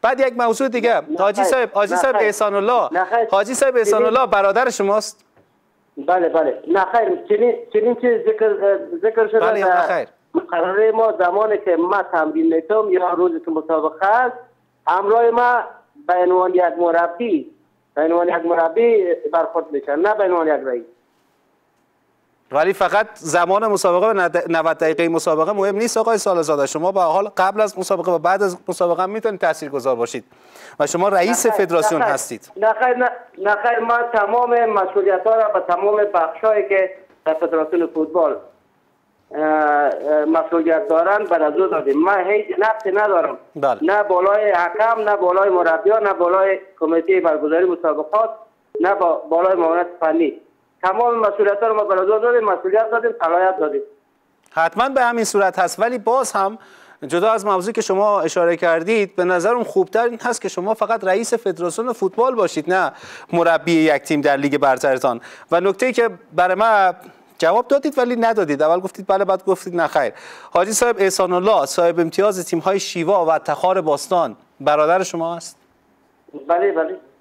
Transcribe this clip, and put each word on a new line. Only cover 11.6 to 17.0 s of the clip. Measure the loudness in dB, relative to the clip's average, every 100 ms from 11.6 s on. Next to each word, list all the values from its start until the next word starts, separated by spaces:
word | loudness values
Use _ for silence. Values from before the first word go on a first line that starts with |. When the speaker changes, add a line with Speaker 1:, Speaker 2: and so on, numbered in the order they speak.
| 0 0
Speaker 2:
ما | 0 0
تمرین | -2 -2 -2 0 0
می‌کنم | 0 0 0 2
یا | 0 0
روزی | 0 0 0
که | -4
مسابقه | -6 -2 -2 -2 -2 0
است، | 2 0 -4 -18 _ _ _ -2
همراه | -2 2 4 4
ما | 4 2 2 -2 -14 _ -20 -2
به |
عنوان | 0 4 2 2
یک | 2 0 0
مربی، | 0 2